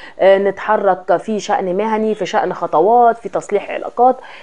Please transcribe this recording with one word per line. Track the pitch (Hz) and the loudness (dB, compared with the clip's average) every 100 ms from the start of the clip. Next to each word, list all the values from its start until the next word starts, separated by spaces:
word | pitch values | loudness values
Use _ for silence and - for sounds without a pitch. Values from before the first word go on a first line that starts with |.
| - - | -12 2
آه، | 190 196 | 4 4
نتحرك | 196 190 - 214 196 185 - 170 | 2 -4 -2 0 0 0 0 -2
في | 220 214 | -2 -6
شأن | 202 - 185 185 | -4 -4 -2 -4
مهني، | 220 214 220 208 | -2 -2 -2 -4
في | 175 | -4
شأن | 214 185 | -2 -4
خطوات، | 170 170 156 190 240 233 226 | -6 -2 2 4 4 4 2
في | 196 | -4
تصليح | 165 - 202 - | -8 -4 -4 -4
علاقات. | - - - 254 254 - - | -10 -6 2 2 2 -8 -20